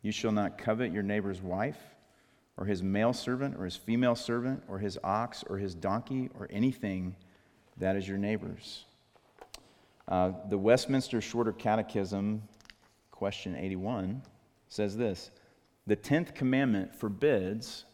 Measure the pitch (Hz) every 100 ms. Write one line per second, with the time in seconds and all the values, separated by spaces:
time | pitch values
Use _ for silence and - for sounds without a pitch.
0 | 107 104 117 107 101 - - 110 123 90
1 | 98 104 98 92 92 92 120 151 - -
2 | _ _ _ _ _ - 98 98 95 98
3 | 110 123 - 127 139 - 92 - - 117
4 | 123 120 - 120 123 135 - 98 101 95
5 | - 104 120 - - 98 98 87 95 101
6 | - 131 127 - 101 104 127 127 104 95
7 | 90 92 - _ _ _ _ - 92 98
8 | 95 98 101 107 - - - - - _
9 | _ _ _ _ - - - _ _ _
10 | - 92 92 92 101 104 98 107 - 135
11 | 127 120 104 117 113 101 107 110 107 107
12 | 95 98 101 107 107 - - - _ _
13 | _ - 98 101 - 85 95 95 98 117
14 | 95 120 - - _ _ _ - 104 104
15 | 117 90 - - - _ _ _ - 107
16 | - 147 170 - 127 131 135 101 92 -
17 | 110 101 143 120 92 110 117 - -